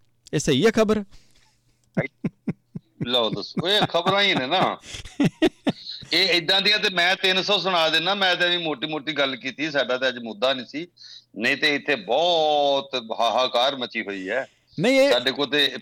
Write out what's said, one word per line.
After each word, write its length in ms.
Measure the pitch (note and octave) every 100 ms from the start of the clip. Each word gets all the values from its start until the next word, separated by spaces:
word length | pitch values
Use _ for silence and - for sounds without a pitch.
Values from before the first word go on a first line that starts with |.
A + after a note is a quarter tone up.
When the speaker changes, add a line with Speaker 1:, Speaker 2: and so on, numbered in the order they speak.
| _ _ -
Speaker 1:
ਇਹ 40 | D#3
ਸਹੀ 280 | D#3 C3+ G#3
ਆ 40 |
ਖਬਰ? 340 | A3 G#3+ G#3+ G3 - _ _ _ _ _ _ _ - - _ - - - - _ - _ - A#2+
Speaker 2:
ਲਓ 240 | B2 A2+
ਦੱਸੋ, 380 | G#2 - - E3
ਇਹ 120 | G#3
ਖਬਰਾਂ 420 | G3 E3+ E3+ G3
ਹੀ 120 | G3+
ਨੇ 120 | D#3 C3
ਨਾ। 320 | F3+ C3+ F#2+ - - - -
Speaker 1:
<laughs> 300 | C#4+ - F4+ - - - - - -
Speaker 2:
ਇਹ 160 | D#3+ F#3
ਏਦਾਂ 320 | F3 D#3+ F#3+
ਦੀਆਂ 180 | G3 G#3+
ਤੇ 120 | G#3
ਮੈਂ 260 | F3+ F3 F#3+
ਤਿੰਨ 260 | F#3+ F#3
ਸੌ 160 | E3+ G3+
ਸੁਣਾ 300 | F3 F3+ D#3+
ਦਿੰਦਾ। 260 | D#3 E3+
ਮੈਂ 220 | G3+ F#3+ F3
ਤਾਂ 100 | F3
ਐਵੇਂ 120 | F3
ਮੋਟੀ 280 | E3 C#3+ D#3
ਮੋਟੀ 260 | D3+ C#3
ਗੱਲ 240 | C#3+ C3+ C3
ਕੀਤੀ, 340 | C3 A#2+ C#3+
ਸਾਡਾ 280 | C#3+ B2 B2+
ਤਾਂ 100 | C3
ਅੱਜ 100 | B2
ਮੁੱਦਾ 360 | A#2 G2+ B2+
ਨਹੀਂ 120 | C3 A#2+
ਸੀ, 200 | C#3+ F3 _ - - _ -
ਨਹੀਂ 200 | A#2 C3+
ਤੇ 180 | D3+
ਇੱਥੇ 200 | C#3+ -
ਬਹੁਤ 1000 | C3+ F#2+ B2+ E3+ E3+ D3+ D3 C#3+ C#3 - B2+ A2+ G2+
ਹਾਹਾਕਾਰ 560 | A#2 A2 B2+ A#2+ C3 C#3
ਮਚੀ 260 | A#2+ A#2
ਹੋਈ 260 | G2 G2 F#2
ਹੈ। 180 | A#2 B2+ _ _ -
Speaker 1:
ਨਹੀਂ, 200 | G3+ C4+
ਇਹ 120 | C#4
Speaker 2:
ਸਾਡੇ 180 | - C3
ਕੋਲ 160 | B2 C#3+
ਤੇ 240 | D3 C#3 B2